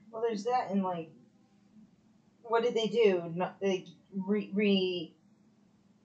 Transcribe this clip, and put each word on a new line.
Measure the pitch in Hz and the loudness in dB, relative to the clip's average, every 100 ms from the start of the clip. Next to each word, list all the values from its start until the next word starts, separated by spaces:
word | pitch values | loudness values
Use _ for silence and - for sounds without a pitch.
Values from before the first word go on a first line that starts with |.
| 220 | -16
Well, | 226 | -6
there's | 233 202 | -4 -4
that, | 214 247 190 | -2 -2 0
and, | 196 | -2
like, | 185 170 156 - - _ _ _ _ - - _ _ _ _ _ | 0 -4 -8 -16 -20 _ _ _ _ -20 -20 _ _ _ _ _
what | 233 233 | 0 2
did | 240 | 2
they | 226 220 | 0 0
do? | 226 214 180 170 | 4 4 4 0
Not, | 170 185 - | -4 -4 -2
like, | 196 185 - - _ | -2 -2 -4 -20 _
re-, | 196 185 208 - | -6 -2 -2 -2
re-, | 196 208 196 185 175 165 - _ _ _ _ _ _ _ _ | 0 2 2 2 -2 -8 -14 _ _ _ _ _ _ _ _